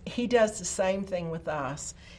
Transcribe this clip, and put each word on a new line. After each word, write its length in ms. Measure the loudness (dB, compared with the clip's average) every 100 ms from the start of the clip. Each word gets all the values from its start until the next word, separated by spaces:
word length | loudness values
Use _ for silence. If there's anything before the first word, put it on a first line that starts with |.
| -6
he 220 | -4 2
does 300 | 6 6 2
the 60 |
same 380 | -4 0 2 0
thing 280 | -2 -4 -4
with 180 | -4 -4
us. 460 | -2 -2 -4 -10 -14 -18